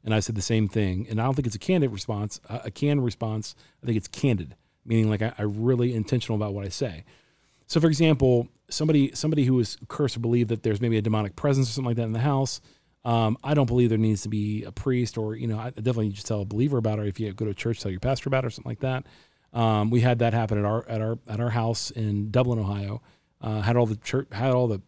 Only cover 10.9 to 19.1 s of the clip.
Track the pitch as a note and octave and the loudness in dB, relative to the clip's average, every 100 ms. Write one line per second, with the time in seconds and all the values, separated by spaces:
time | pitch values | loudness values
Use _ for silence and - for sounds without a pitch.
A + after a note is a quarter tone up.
10.9 | A2+ G#2+ A2 G#2 - D3 C3+ B2+ A2+ B2+ | 2 2 0 -2 -2 0 2 0 -2 -2
11.9 | A#2 A2+ A2+ C#3 C#3 C3+ - _ _ _ | -2 -2 0 2 2 0 -4 _ _ _
12.9 | _ A#2+ A#2 A2 A2+ C3 D3 B2+ B2 A#2+ | _ 0 2 2 0 0 2 4 4 4
13.9 | A2 A2 G#2 A2 G#2+ G#2+ G#2+ A#2 - C#3 | 4 2 0 -2 -2 -2 -4 -6 -6 -2
14.9 | B2 A#2 - G#2+ A2+ A#2+ G#2+ A#2 - A2+ | 0 -2 -4 -6 -4 -4 -4 -6 -4 -2
15.9 | A#2 G#2+ G2+ - G#2+ G2+ G#2 C#3 C3+ A2 | 0 -2 -4 -4 -4 -2 0 2 2 0
16.9 | G#2+ G#2 F#2+ A2 G2 G#2+ G2 A#2 A2+ G2+ | 0 -2 -4 -6 -4 -6 -2 -4 -2 -4
17.9 | F#2+ C3 C3+ - C3 B2+ - B2+ A#2 C3 | -4 -2 -2 0 -2 -2 -8 -10 -6 -4
18.9 | B2+ - | -4 -8